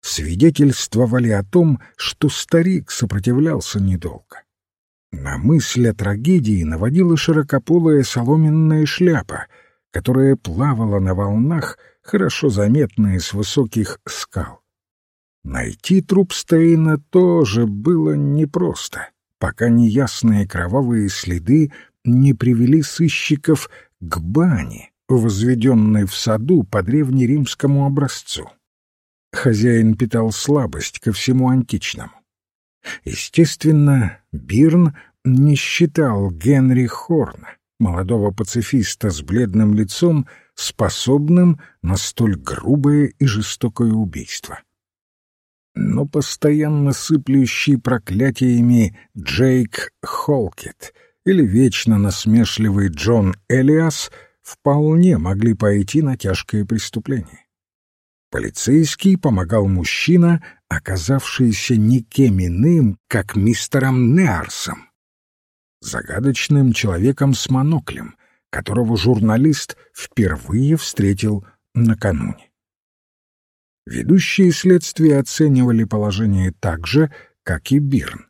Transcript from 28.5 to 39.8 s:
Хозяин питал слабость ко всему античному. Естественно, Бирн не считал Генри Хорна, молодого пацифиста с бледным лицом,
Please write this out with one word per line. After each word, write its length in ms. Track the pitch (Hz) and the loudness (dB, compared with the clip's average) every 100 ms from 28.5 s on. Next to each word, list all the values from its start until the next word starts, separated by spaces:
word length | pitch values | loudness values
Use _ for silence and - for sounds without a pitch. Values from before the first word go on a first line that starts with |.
| _ _ _ _ _ _ _ _ | _ _ _ _ _ _ _ _
Хозяин 640 | - 135 110 117 117 110 107 | -2 0 2 2 4 2 2
питал 340 | 117 117 113 | -2 -2 -4
слабость 680 | 110 - 147 120 80 - - | -4 -2 0 -2 -8 -12 -8
ко 120 | - | -6
всему 360 | 98 - 127 127 | -4 -2 0 2
античному. 640 | 131 120 101 - - - _ _ _ _ _ _ _ - - | 0 0 -6 -6 -12 -16 _ _ _ _ _ _ _ -18 -14
Естественно, 1160 | - - - - 160 - 147 156 147 139 104 - _ | -12 -10 -4 2 2 2 2 4 4 4 0 -6 _
Бирн 640 | 73 62 104 160 170 165 143 - _ | -14 -4 2 4 4 2 0 -20 _
не 320 | - 127 147 143 | 0 2 4 2
считал 760 | - - 170 151 143 104 98 | -2 0 0 2 0 0 -2
Генри 560 | 85 104 139 131 127 120 | -2 2 4 4 2 0
Хорна, 680 | - - 165 123 - - - _ _ | -6 -2 -2 -2 -8 -20 -20 _ _
молодого 500 | 107 87 92 117 104 | -2 0 -2 0 0
пацифиста 800 | 98 107 120 110 135 101 - 107 | -2 -6 -4 -2 -2 -2 -2 -4
с 120 | 78 | -4
бледным 520 | 76 104 117 98 107 | -4 -2 0 2 2
лицом, 540 | 104 | 2